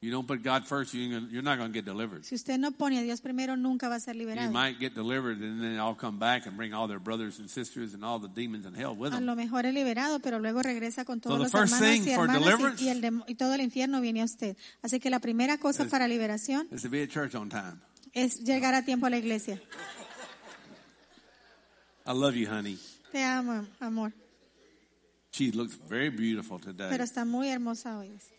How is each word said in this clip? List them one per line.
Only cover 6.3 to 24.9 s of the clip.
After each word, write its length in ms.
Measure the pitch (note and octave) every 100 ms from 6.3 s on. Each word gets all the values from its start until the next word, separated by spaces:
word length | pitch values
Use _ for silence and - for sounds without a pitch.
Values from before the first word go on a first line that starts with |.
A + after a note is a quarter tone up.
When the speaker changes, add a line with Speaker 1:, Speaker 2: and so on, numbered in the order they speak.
| B2 A2+
Speaker 1:
and 120 | G2
bring 160 | A2+
all 160 | G#2+ A2+
their 100 | G2+
brothers 400 | F#2 A2+ A2 G2
and 100 | G#2
sisters 440 | - A#2 - A2+
and 100 | G2+
all 160 | G#2+ A#2
the 80 | G#2
demons 380 | F#2+ A#2+ A2 F#2+
in 80 | F2+
hell 180 | C3 G#2+
with 160 | C3
Speaker 2:
A 20 | B3
Speaker 1:
them. 100 | B3
Speaker 2:
lo 80 | A#3+
mejor 280 | A#3 B3 B3
es 80 |
liberado, 460 | C4+ C4+ A3+ C#4 D4+
pero 200 | C#4 A3+
luego 220 | G#3+ A#3
regresa 440 | C4 A#3+ A3+ A#3 B3
con 160 | A#3+
Speaker 1:
So 60 | C#3
Speaker 2:
todos 80 | C#3
Speaker 1:
the 60 |
Speaker 2:
los 80 | C#3+
Speaker 1:
first 200 | G#3 G#3 -
Speaker 2:
hermanos 280 | G#3+ A3+
Speaker 1:
thing 80 | F#3+
Speaker 2:
y 40 | -
Speaker 1:
for 100 | -
Speaker 2:
hermanas 160 | -
y, 20 | D#3+
Speaker 1:
deliverance 340 | A3+ C4+ A#3
Speaker 2:
y 60 | C4
el 100 | B3+
dem-, 220 | A3+ A3+ A#3
y 60 | A#3+
todo 180 | C4
el 80 | C4+
infierno 400 | C4 B3+ C4 C4+
viene 180 | A#3+ A3+
a 20 | A3+
usted. 320 | - G#3+ G3 - -
Así 180 | A#3 B3
que 100 | C4
la 100 | B3+
primera 360 | A#3+ A#3 B3 D4
cosa 260 | D4 C#4+ C#4+
Speaker 1:
is, 40 |
Speaker 2:
para 160 | C#4 B3+
liberación 580 | A#3 A3 G#3+ - C4+ E4
Speaker 1:
is 80 | B2
to 80 | A#2
be 120 | C#3
at 60 | C#3+
church 260 | D3+ C#3+
on 140 | A#2+ G#2
time. 320 | G#2+ F#2 F2 - - -
Speaker 2:
es 300 | A#3+ B3+ -
llegar 300 | A#3 C4 B3+ C4
a 80 |
tiempo 220 | C4 B3+ B3+
a 40 |
la 60 | A#3+
iglesia. 380 | A3+ A3 G#3+ F#3+ - - - - - - - - - - - - - _ _ - _ _ - - _ _ _ _ -
Speaker 1:
I 60 |
love 240 | B2+ C#3 A#2+
you, 140 | G#2+
honey. 280 | G#2+ G#2 F#2 - - -
Speaker 2:
Te 100 | C#4
amo, 420 | C4 C4 B3 A3+ G#3 -
amor. 320 | A#3+ A3 G#3+ G#3+ - _ _ _ - _ _